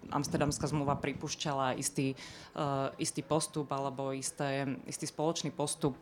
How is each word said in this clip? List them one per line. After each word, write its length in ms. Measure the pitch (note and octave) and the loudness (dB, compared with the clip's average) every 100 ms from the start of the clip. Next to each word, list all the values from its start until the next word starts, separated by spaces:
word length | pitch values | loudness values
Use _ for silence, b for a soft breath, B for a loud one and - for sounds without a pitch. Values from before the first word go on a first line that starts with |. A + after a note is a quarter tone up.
| - | -2
Amsterdamská 560 | C#3+ C3+ C#3 D3 C#3+ C#3 | 0 2 2 2 2 2
zmluva 320 | D3 C#3 C#3 | 2 2 2
pripúšťala 720 | D3 C3 D#3 - D#3 C3+ B2+ B2 | 0 -2 -4 -2 0 2 2 2
istý, 320 | C#3+ - C3+ | 0 2 0
e, 40 | C3 B B B - C#3+ C#3 C3+ - | 0 B B B -2 0 2 0 0
istý 240 | D#3+ - | -2 -2
postup 400 | - D3+ - D#3 C#3+ | 2 2 2 -2 -2
alebo 400 | C#3 C#3 C3 C3+ | -2 -2 -2 -2
isté, 560 | C3+ C3 - C#3+ C3+ C#3 B2+ | -2 -4 -2 0 0 0 -2
istý 240 | - - D3+ | -6 -6 -4
spoločný 400 | - D#3 E3 D3 - | 0 0 2 -2 0
postup, 400 | C#3+ - D3 B2+ | -2 2 2 4